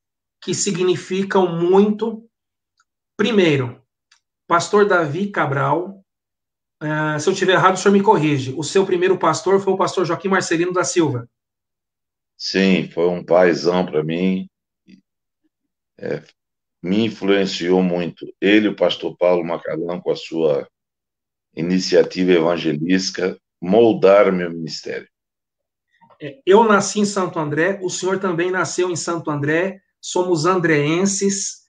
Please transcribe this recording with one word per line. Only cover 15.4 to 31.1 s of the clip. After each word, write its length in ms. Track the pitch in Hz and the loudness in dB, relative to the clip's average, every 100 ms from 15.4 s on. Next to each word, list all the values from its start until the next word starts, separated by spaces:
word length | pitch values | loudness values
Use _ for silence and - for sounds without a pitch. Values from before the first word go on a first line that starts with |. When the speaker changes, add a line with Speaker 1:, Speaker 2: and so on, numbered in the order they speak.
| _ _ _ _ _ - | _ _ _ _ _ -14
Speaker 2:
É, 240 | - - - _ _ _ _ _ | -10 -10 -12 _ _ _ _ _
me 220 | 85 101 | -4 0
influenciou 760 | 113 95 95 98 98 - 85 92 | -2 -2 0 0 0 -4 0 2
muito. 440 | 92 87 85 - - - | 2 -2 -6 -10 -16 -4
Ele 260 | 95 107 104 | 2 2 2
e 40 | |
o 60 | - | 0
pastor 400 | 90 - 85 80 | -2 -2 -8 -2
Paulo 280 | 87 90 | 0 0
Macalão, 560 | 82 82 78 78 85 90 | -2 -6 -6 -6 -6 -6
com 100 | 82 | -4
a 60 | 76 | -6
sua 520 | - 82 80 69 - _ _ _ _ _ _ _ _ | -6 -2 0 -2 -6 _ _ _ _ _ _ _ _
iniciativa 760 | 73 82 92 90 87 78 85 90 | -8 -2 -2 2 2 2 0 2
evangelística, 1080 | 87 80 85 78 73 82 95 95 - 92 - _ _ | 2 2 0 -2 -2 0 0 -2 -4 -6 -6 _ _
moldaram 720 | 87 107 117 95 95 101 98 | 0 4 4 4 4 6 4
meu 180 | 92 87 | 2 -4
ministério. 560 | 85 78 - - 76 - _ _ _ _ _ _ _ _ _ _ - | -8 -10 -12 -12 -12 -14 _ _ _ _ _ _ _ _ _ _ -18
Speaker 1:
É, 200 | 147 135 | -18 -6
eu 200 | - 202 | 4 6
nasci 340 | 226 202 - 208 | 6 4 0 -2
em 60 | |
Santo 340 | 202 202 180 175 | -2 -2 -4 -4
André, 400 | 151 147 175 196 | -4 0 -2 -2
o 80 | 185 | -6
senhor 300 | - 180 190 | -6 -4 -2
também 320 | 196 165 180 | -2 -2 -2
nasceu 400 | 185 165 - 180 | -2 -4 -2 -2
em 60 | 165 | -4
Santo 340 | - 170 160 | -6 -6 -4
André, 500 | 147 143 160 190 196 _ _ | -4 0 0 -2 -6 _ _
somos 460 | - 180 180 170 160 | -6 -4 0 0 2
andreenses 1160 | 185 165 151 147 165 196 | 2 2 2 2 0 0